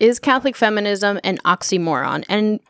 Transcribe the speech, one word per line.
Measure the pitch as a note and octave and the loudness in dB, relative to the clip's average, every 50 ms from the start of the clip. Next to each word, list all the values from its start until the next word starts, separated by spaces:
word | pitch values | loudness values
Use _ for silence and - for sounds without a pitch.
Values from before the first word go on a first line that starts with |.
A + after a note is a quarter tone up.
"Is | G#3+ A#3 A#3+ A#3 | 2 2 2 2
Catholic | - C#4+ C4 C4 C4 C#4 A#3+ | 2 0 0 2 0 -2 -2
feminism | - A#3 G#3+ G#3+ G#3 G3+ G#3 G3+ F#3+ G3+ G3+ G3+ F#3+ - | 0 0 0 2 0 -2 -2 -2 0 0 -2 -2 -2 -2
an | G3 F#3 - - | -4 -4 -2 0
oxymoron?" | F3 F3+ - - - F#3 F3+ E3+ E3 D3+ B2+ C3+ C3 C#3 D3+ - - | 0 0 0 0 -2 -2 0 0 0 -2 -2 -2 -2 -4 -4 -4 -2
And | G3 G#3+ G#3+ G#3+ G#3+ G#3+ _ | -2 0 0 0 0 -2 _